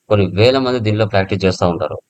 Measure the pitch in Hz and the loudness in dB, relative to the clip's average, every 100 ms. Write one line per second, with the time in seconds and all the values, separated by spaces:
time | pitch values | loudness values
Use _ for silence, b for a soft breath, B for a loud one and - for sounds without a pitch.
0 | - 104 95 87 120 135 127 127 107 107 | -2 0 2 2 2 2 0 -2 -2 -2
1 | 107 98 95 98 92 - 90 82 76 80 | 0 0 0 0 0 0 0 0 -4 -8